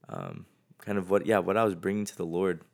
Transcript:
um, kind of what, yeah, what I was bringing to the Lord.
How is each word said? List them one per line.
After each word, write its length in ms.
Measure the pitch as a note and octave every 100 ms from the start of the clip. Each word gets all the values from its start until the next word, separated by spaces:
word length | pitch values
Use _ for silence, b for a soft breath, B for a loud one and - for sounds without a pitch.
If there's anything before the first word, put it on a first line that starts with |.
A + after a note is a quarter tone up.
| G1+
um, 380 | - G1+ G1+ - _ _ _
kind 180 | - G#2
of 120 | F2+
what, 160 | G2+ -
yeah, 140 | G#2+
what 180 | F2+ G2+
I 80 | A2+
was 100 | F2
bringing 300 | F2+ G#2 G2+
to 100 | -
the 100 | F2
Lord. 360 | E2+ F#2+ E2+ -